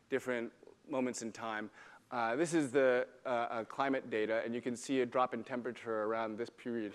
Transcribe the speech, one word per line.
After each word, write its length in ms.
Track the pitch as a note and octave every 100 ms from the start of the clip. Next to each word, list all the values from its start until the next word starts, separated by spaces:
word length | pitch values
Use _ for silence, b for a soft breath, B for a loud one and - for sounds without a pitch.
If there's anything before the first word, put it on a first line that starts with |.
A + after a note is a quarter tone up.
| _
different 420 | C3+ B2+ B2 A2+ - - - -
moments 340 | C3+ B2+ A2+
in 100 | A2+
time. 380 | - A2+ G#2+ G#2+ B B B _
Uh, 260 | B2+ A2+ B2
this 180 | E3
is 160 | E3 C#3
the, 360 | C#3 C3 B2 - - C3
uh, 20 |
uh, 360 | A#2+ A#2 A#2+
climate 460 | G#2+ - C#3 C3 A#2+
data, 300 | A2+ G#2+ A2+
and 100 | A#2
you 80 | A#2+
can 140 | B2 A#2
see 260 | - C3+
a 40 | B2
drop 280 | C3 B2+
in 100 | A#2
temperature 600 | A2 B2 A#2+ A2+ A#2+ A2
around 340 | G#2+ A2+ A2+ G#2+
this 100 | A#2
period 440 | - B2 A#2 G#2